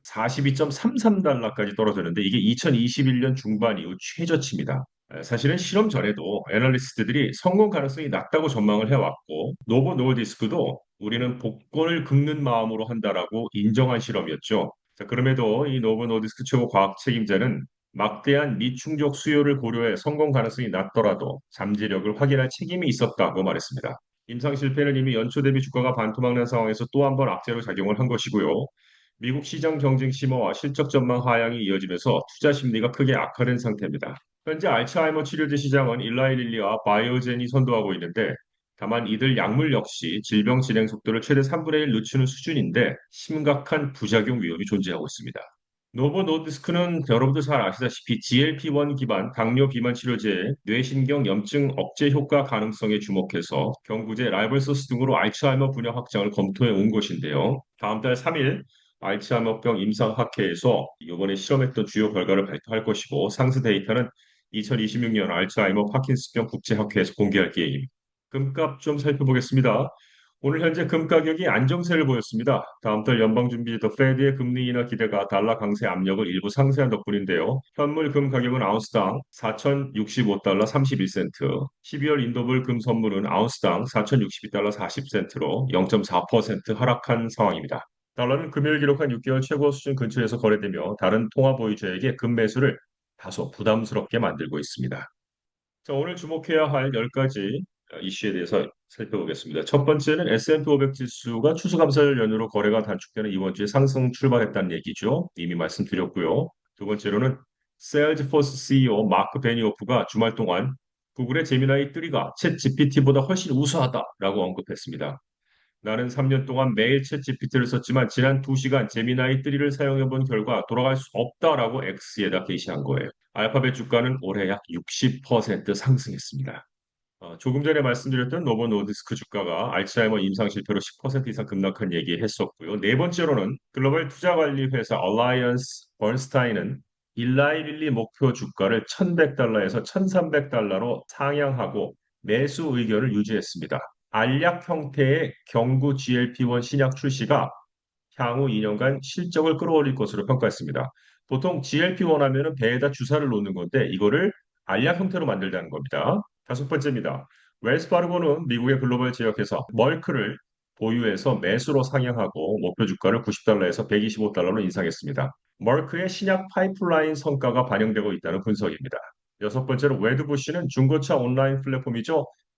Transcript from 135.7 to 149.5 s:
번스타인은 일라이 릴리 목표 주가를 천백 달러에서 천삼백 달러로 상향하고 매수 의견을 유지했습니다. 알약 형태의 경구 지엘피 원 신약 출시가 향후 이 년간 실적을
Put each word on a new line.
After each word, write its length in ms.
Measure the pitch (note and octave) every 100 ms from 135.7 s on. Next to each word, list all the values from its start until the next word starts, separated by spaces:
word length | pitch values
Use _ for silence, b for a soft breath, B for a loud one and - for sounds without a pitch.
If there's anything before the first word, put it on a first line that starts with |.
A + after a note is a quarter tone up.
| - - _
번스타인은 800 | A2 C3 C3 C3+ B2 G2+ F2+ C3+ _ _ _ -
일라이 480 | A#2+ C3 C#3+ D#3+
릴리 260 | D3+ D#3 D#3
목표 420 | A#2 A2 _ C3
주가를 520 | A#2 G#2 - F#2+ A2+ -
천백 460 | - F3+ E3+ D3
달러에서 480 | C3+ A#2+ G#2+ F#2+ A2+
천삼백 680 | - F#3 F#3+ F#3 E3+ D3 C#3
달러로 520 | B2 G#2 F#2+ A#2+ A2+ -
상향하고 880 | - C#3 D3 C#3 B2+ G#2 G#2 - - _ _
매수 480 | - A2+ C#3 C3+ D#3+ B2
의견을 360 | A2 G#2+ B2+
유지했습니다. 680 | G#2 G#2 G#2 - F2 D#2+ C2+ - _ _
알약 580 | A2 A#2 C#3 E3+ F3 -
형태의 640 | E3 C#3+ C3+ C3 D3+ C#3 - -
경구 460 | A#2+ A#2+ C3 C#3+ C3+
지엘피 480 | B2+ B2 A#2+ -
원 180 | B2 A#2+
신약 320 | A#2+ C#3 C3
출시가 560 | C3+ C#3+ C3+ A#2+ C#3 - - _ _ _ _ _ -
향후 300 | A#2+ B2 C#3
이 120 | G#2+
년간 400 | G#2+ G#2 B2+ C#3
실적을 540 | - - E3+ D#3 D#3+